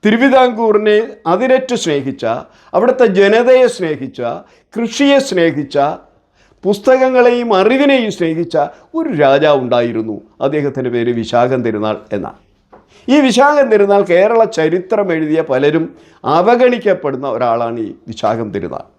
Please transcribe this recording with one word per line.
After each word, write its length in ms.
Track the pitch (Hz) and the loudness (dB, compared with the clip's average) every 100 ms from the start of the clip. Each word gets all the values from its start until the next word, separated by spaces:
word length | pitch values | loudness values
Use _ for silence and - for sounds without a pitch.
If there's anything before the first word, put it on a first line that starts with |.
| 208 | 2
തിരുവിതാംകൂറിനെ 1000 | 226 269 262 254 226 226 208 214 208 233 - 160 | 2 4 4 2 0 0 0 2 0 -2 -8 -4
അതിരറ്റു 480 | 180 254 254 262 240 | -2 2 0 0 -6
സ്നേഹിച്ച, 500 | 170 147 135 131 117 120 - _ _ | -2 -4 -4 -6 -6 -6 -8 _ _
അവിടുത്തെ 320 | 175 233 254 240 | -2 0 2 2
ജനതയെ 600 | 185 202 220 240 254 247 | 4 2 2 4 4 4
സ്നേഹിച്ച, 540 | - 170 147 131 - 120 156 - _ _ | 0 -6 -6 -8 -8 -8 -8 -14 _ _
കൃഷിയെ 460 | - 233 - 277 277 | -8 -6 0 2 2
സ്നേഹിച്ച, 580 | 269 190 165 139 139 147 143 180 _ _ _ _ _ _ | 2 0 0 -2 -4 -2 -2 -4 _ _ _ _ _ _
പുസ്തകങ്ങളെയും 880 | 185 202 - 262 262 254 240 240 240 | -4 -2 2 2 4 4 2 2 0
അറിവിനെയും 580 | 196 196 262 285 269 220 | 2 2 2 2 2 0
സ്നേഹിച്ച 460 | - 165 160 170 160 147 - _ 320 | -4 -4 -4 -4 -2 -4 -6 _ -8
ഒരു 140 | 320 | -6
രാജാവുണ്ടായിരുന്നു. 1120 | 175 143 139 151 143 123 120 120 113 110 104 - _ | 0 2 4 2 0 0 -2 -2 -4 -6 -10 -14 _
അദ്ദേഹത്തിൻ്റെ 480 | 135 151 143 135 127 | -4 -2 -4 -4 -4
പേര് 220 | 117 117 | -2 -2
വിശാഖം 520 | 120 110 123 127 131 | -4 -2 0 0 0
തിരുനാൾ 340 | 117 107 107 107 - | -2 -4 -4 -6 -8
എന്നാണ്. 220 | 104 80 - _ _ _ - _ _ - | -10 -10 -14 _ _ _ -20 _ _ 0
ഈ 100 | 277 | 2
വിശാഖം 500 | 262 226 277 294 262 | 2 2 2 2 2
തിരുനാൾ 320 | 214 202 202 | 2 4 2
കേരള 400 | 196 175 202 226 | 2 2 4 2
ചരിത്രം 680 | 220 220 160 175 180 214 202 | 0 0 -2 -2 -2 -2 -2
എഴുതിയ 280 | 165 156 160 | -2 -2 -2
പലരും 540 | 160 131 147 160 165 - _ _ - | -2 0 0 0 -4 -10 _ _ -2
അവഗണിക്കപ്പെടുന്ന 1040 | 156 185 240 254 240 202 185 147 135 139 | 0 2 4 2 2 -2 -2 -4 -6 -6
ഒരാളാണ് 500 | 117 123 117 117 117 | -2 -2 0 -2 -6
ഈ 160 | 107 - - | -8 -10 -16
വിശാഖം 440 | 117 110 113 110 | -6 -4 -4 -4
തിരുനാൾ. 340 | 98 90 - - | -6 -8 -12 -14